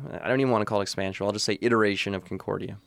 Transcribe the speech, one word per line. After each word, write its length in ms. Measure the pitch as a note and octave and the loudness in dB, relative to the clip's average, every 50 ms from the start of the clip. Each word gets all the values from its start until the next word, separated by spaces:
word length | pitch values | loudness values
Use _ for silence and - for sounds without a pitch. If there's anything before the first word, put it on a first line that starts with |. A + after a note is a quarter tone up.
| C#3 D3 - - | -12 -10 -10 -6
I 60 | - F2 | -2 0
don't 100 | B2 C3+ | 2 2
even 120 | C3+ C3 | 4 4
wanna 140 | A#2+ A2 G#2 | 4 2 2
call 140 | - A2 G2+ | 2 0 0
it 20 | |
expansion, 440 | G2 - - - G2 F#2+ G2 - G2 | 0 0 -2 -4 -4 -4 -2 -2 -2
I'll 60 | G2+ | -2
just 140 | G2+ G#2+ - | 0 0 0
say 120 | - G#2 - | -2 -2 0
iteration 520 | - A#2+ A#2+ A2 A2 G#2 G2 F#2+ - G2+ G2 | 2 2 4 6 4 4 4 2 0 -2 -2
of 100 | F#2 - | -4 -6
Concordia. 520 | - G2 F#2 - - G2 G2 G2 - - G2+ _ | -6 -10 -8 -6 -4 -4 -4 -4 -8 -10 -12 _